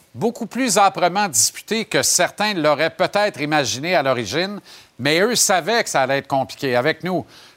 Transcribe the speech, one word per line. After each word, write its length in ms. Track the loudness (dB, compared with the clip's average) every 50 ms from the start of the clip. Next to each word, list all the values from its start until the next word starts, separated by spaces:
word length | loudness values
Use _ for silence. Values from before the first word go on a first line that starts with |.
| _ _ -8
beaucoup 320 | -4 -4 -4 -4 -4 -10
plus 300 | -8 -4 -2 -2 2 4
âprement 500 | 4 4 4 4 2 0 0 2 0 -2
disputée 600 | 0 0 0 0 0 -2 -6 -8 -4 -4 -4 -2
que 160 | 0 0 0 2
certains 500 | 2 2 2 0 0 0 -2 -2 -2 0
l'auraient 380 | 0 2 2 2 2 0 -2
peut-être 500 | 0 0 -2 0 2 2 0 0 -2 -4
imaginé 560 | -4 0 0 0 0 0 -2 -6 -2 0 0
à 60 | 2 2
l'origine, 580 | 2 0 0 -2 -4 -4 -4 -4 -4 -6 -12 -16 -18 -20 -20 -20 _ _ -4
mais 220 | -2 0 2 2
eux 160 | 2 2 2
savaient 460 | 2 2 2 2 0 0 0 0 -2 0
que 60 | 0
ça 140 | 0 0 0
allait 160 | 2 0 -2
être 100 | -2 -2
compliqué. 480 | -2 -2 -2 -4 -6 -6 -4 0 0
Avec 260 | 2 2 0 -2 -2 -4
nous, 220 | -4 -4 -4 -6 -8 -14 -20 -20 -20 -20